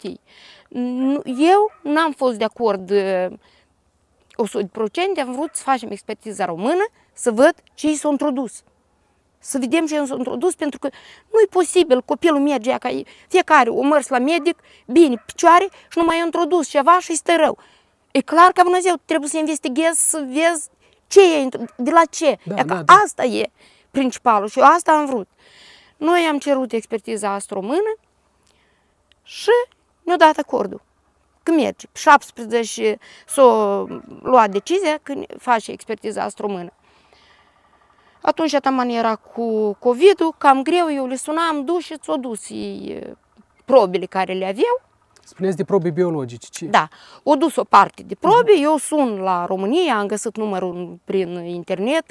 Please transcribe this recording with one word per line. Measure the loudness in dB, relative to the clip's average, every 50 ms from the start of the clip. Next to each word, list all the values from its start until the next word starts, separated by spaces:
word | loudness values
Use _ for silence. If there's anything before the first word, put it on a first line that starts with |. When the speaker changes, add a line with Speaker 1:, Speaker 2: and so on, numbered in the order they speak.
| -12
Speaker 1:
ei. | -14 -14 -14 _ _ _ _ -20 -20 -20 -20 _ _
Nu, | -10 -8 -6 -6 -4 -2 -2 -2 -2 -2 -4
eu | -8 -2 0 2 4 4 4 2 0 -4 _ _
n-am | -2 -2 0 0 -2 -4
fost | -2 -4 -4 -2 -2
de | -4
acord, | -6 -4 -2 -2 -2 -2 -2 -4 -2
uh, | -2 0 0 0 -2 -2 -4 -4 -8 -14 _ _ _ _ _ _ _ _ _ _ _ _ _ _ _ _ _ _ _
o | -6 -6
sută | -4 -4 -6 -8
de | -6 -6
procente, | -6 -6 -6 -4 -4 -2 -2 -2 -4
am | -6 -6 -6
vrut | -8 -8 -8 -8
să | -10 -4
facem | -2 -2 -2 -4 -10
expertiza | -12 -14 -12 -12 -14 -12 _ -14 -6 -6 -6
română, | -6 -4 -4 -2 -2 0 0 -2 -4 -6 _ _ _ _
să | -4 -4 -2
văd | 2 4 4 4 4 0 _ _ _
ce | -6 -4 -2
i | -2
s-a | -2 -2 -2
introdus. | -2 -2 -2 -4 -4 -4 -8 -8 -12 -16 _ _ _ _ _ _ _ _ _ _ _ _ _ _ _ _
Să | _ -8 -6 -6
vedem | -4 0 0 0 0
ce | 0 -2 -4 -4
i |
s-a | -4 -6
introdus, | -6 -6 -6 -6 -2 -2 -2 -2
pentru | -2 -6 -6 -6 -6
că | -8 -8 -8 -10 -20 -20 -20 -20 _ _ 2
nu-i | 2 2 4
posibil, | 2 0 -2 2 2 0 4 4 2 0 2
copilul | -2 -6 0 2 2 2 2
merge, | 2 0 0 -2 -2 -4 -4 -4
ca | -4 -6 -6 -6 -8 -12 -18 _ _ _
fiecare | 0 0 2 6 4 4 4 4
o | 0 0 0
mers | 2 2 2 0 0
la | -2 -2
medic, | 0 0 -2 0 -2 -2 -4 -4 _ _ _ _ _
bine, | 0 6 6 6 6 4 -2 -8
picioare, | -16 -8 0 4 6 6 6 4 0 -6 -16 _ _
și | -2 0
nu | 0
mai | 2 2
a | 0 -2
introdus | -2 -2 -2 -2 0 0 -2 -2 0
ceva | -2 0 4 4 4 2
și-i | 2 -2 -6
stă | -6 0 0 2
rău. | 2 2 0 0 -4 _ _ _ _ _ _ _ _ _ _
E | _ -4
clar | -2 0 4 6 6 6 6
că | 4 2
Dumnezeu | 2 2 0 0 0 -2 -2 -4
trebuie | -4 -4 -4 -2 -4
să | -4
investighezi, | -4 -4 -4 -4 -4 -6 -6 -4 0 0 0 0 0 -2 -2
să | -2 -4 -6 -6
vezi | -4 0 0 0 0 -2 -8 -14 _ _ _ _ _ _ _
ce | _ 6 6 8 8 6 2
e, | -2 -4 -6 -8 -12 -12 -10
de | -6 -4 2
la | 2 2 2 2
ce. | -2 -2 -2 0 -2 -2 -6
Speaker 2:
Da, | -8 -4
Speaker 1:
E | -4
că | -2
Speaker 2:
da, | -2 -4 -4 6
da. | 6 8 8 8
Speaker 1:
asta | 2 -2 -4 -4
e | -2 -2 -2 -4 -6 -8 _ _ _ _ _ _ _
principalul | -4 -2 -2 -2 -4 0 2 2 2 2 0 -2
și | 0 6
eu | 6
asta | 6 6 6 4 2 2
am | 2 2
vrut. | 0 -4 -6 -8 -10 _ _ _ _ _ -20 -20 -20 -20 -20 _ _ _
Noi | _ 0 0 2 2
am | 2 0 -2 -2
cerut | 0 0 0 0 0 -2 -4
expertiza | -6 -6 -6 -8 -10 -8 -8 -8 -6 -4 -6 -6
asta | -6 -8 -8 -8
română | -8 -6 -4 -2 -2 -2 -2 -6 -8 _ _ _ _ _ _ _ _ _ _ _ _ _ _ _ _ _ _ _ _ _ _ _ _ _
și | -20 -18 -8 0 2 2 2 2 -2 _ _ _ _ _ _ _
ne-au | -2 2 4
dat | 4 2 2 0
acordul. | -4 -4 -4 -4 -4 -6 -8 -14 -18 _ _ _ _ _ _ _ _ _ _ _ _
Că | 0 0
merge. | 0 0 0 -4 -8 -16
Pe | -20 _ -2
șaptesprezece | 2 4 4 4 4 -2 -12 -16 -10 -4 -2 -2 -2 -4 -6 -4 -2 -2 -2 -4 -10 -20 -20 -20 _
s-a | _ 2 6 6 6 6 4 2 0 -2 -4 -4 -8 -12 -14 -16 -18 -20 -12 -4
luat | 2 4 4 4 4
decizia | 0 -6 -4 -2 -4 -2 0 -2 -4 -4 -6
că | -10 -10 -10 -10 -12 -16 -14
face | -4 -2 -2 -2 -2 -6 -14
expertiza | -14 -10 -12 -12 -10 -8 -10 -8 -6 -8
asta | -8 -8 -8 -8
română. | -8 -6 -8 -10 -14 -18 _ _ _ _ _ _ _ _ _ _ _ _ _ _ _ _ _ _ _ _ _ _ _ _ _ _ _ _ _
Atunci, | -2 -2 0 0 -2 0 0
ataman | 0 0 0 0 0 -2 -2
era | -2 -2 -2 -2 -2
cu | -4 -8 _ -10 -8 -6 -4 -2 -2 -2 -2 -4
covid-ul, | -2 -2 -2 0 4 4 4 4 4 0 -4 -4 0
cam | 4 4 4 4 2
greu, | 0 0 0 0 -2 -2
eu | -4 -6
le | -6 -8
sunam, | -8 -8 -6 -4 -2 -2 -2 -4 -4 -4
„Duceți”, | -4 -4 -4 -6 -8 -14 -14 -8 -6
o | -6
dus | -6 -6 -8 -10 -12 -12 -14
ei, | -12 -10 -10 -10 -10 -12 -12 -12 -12 -12 -14 -16 -18 -20 _ _ _ _ _ _ _ _ _
probele | 4 6 6 6 4 0 -4 -6
care | -4 -4 -4 -4 -4 -4
le | -6 -4
aveau. | -6 -2 -2 0 0 0 -4 -6 _ _ _ _ _ _ _ _
Speaker 2:
Spuneți | -20 -12 -6 -4 -4 -2
de | -4 -4
probe | -2 -2 -2 0 -2
biologice, | -2 -2 -2 -2 -2 -4 -6 -8 -10 -16 -20 -18
ce? | -16 -12 -10
Speaker 1:
Da. | 0 0 0 0 0 -8 -20 -20 -20 -20 -8 _
O | 0 0
dus | 2 2 -2 -2
o | -4 -4
parte | 4 4 4 4 4 0 -10 -16
de | -16 -14
probe, | -4 2 4 4 4 6 6 4
Speaker 2:
Mhm. | 4 4
Speaker 1:
eu | 2 0
sun | 0 -2 -2 -2 0 0 0 -2 -4
la | -2 -2 -2 -2 -2
România, | -4 -4 -4 -2 -2 0 0 0 0 0 -2
am | -2
găsit | -4 -6 -6 -6 -8 -8
numărul | -6 -6 -4 -4 -4 -4 -6 -8 -8 -12 -12 -14 -18 _
prin | -4 -4 -2 -2 -4 -6 -10 -10
internet, | -10 -10 -10 -8 -8 -6 -4 -4 -2 -2 -4 -4 -6